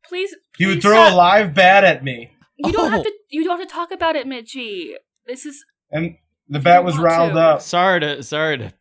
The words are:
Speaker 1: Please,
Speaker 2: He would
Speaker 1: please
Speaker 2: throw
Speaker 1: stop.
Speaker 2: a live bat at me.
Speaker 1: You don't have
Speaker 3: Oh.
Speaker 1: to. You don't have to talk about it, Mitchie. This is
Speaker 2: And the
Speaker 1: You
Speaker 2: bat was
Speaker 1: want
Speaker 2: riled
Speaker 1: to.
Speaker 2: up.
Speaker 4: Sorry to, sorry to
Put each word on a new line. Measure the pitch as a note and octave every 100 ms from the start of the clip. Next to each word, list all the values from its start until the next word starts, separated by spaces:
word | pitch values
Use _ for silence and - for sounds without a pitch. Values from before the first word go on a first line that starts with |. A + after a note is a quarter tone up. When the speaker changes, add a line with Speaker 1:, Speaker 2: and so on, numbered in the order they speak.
| _
Speaker 1:
Please, | F4+ F#4+ E4+ _ -
Speaker 2:
He | F#3+
would |
Speaker 1:
please | F3
Speaker 2:
throw | G3+
Speaker 1:
stop. | A3 G#3+
Speaker 2:
a |
live | F3+ F3 G#3 G3+
bat | D3 F#3 G3
at | F#3+ D3+
me. | C3+ B2 A#2+ _ _ _
Speaker 1:
You | D4
don't | F#4+ D#4+
have | G#3+
Speaker 3:
Oh. |
Speaker 1:
to. | - - _
You | D4
don't | E4 F4
have | F4+
to |
talk | E4 E4+
about | F4+ E4
it, | D#4 B3+
Mitchie. | B3+ A3+ C4+ A3+ G3 E3+ - _ _
This | - B3+
is | D4+ - _ _ _
Speaker 2:
And | D3+ E3 - _ _ _
the | D3
Speaker 1:
You |
Speaker 2:
bat | C#3 F3+
was | F3+
Speaker 1:
want | D3+
Speaker 2:
riled | E3 E3 E3
Speaker 1:
to. | D#3+
Speaker 2:
up. | E3 D3
Speaker 4:
Sorry | - F3 F#3 F3+
to, | D3 C#3+
sorry | B2+ D3+ D#3 C#3
to | A2 _